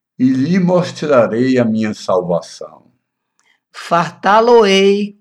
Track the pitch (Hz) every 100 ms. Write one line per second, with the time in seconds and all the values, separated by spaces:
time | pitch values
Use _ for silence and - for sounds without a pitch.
0 | _ - 127 131 143 190 175 180 175 -
1 | 151 135 107 110 131 127 117 110 110 104
2 | - 95 87 85 - - 78 78 _ _
3 | _ _ _ _ _ _ _ - - 170
4 | 165 - - 214 233 240 202 190 196 202
5 | 208 -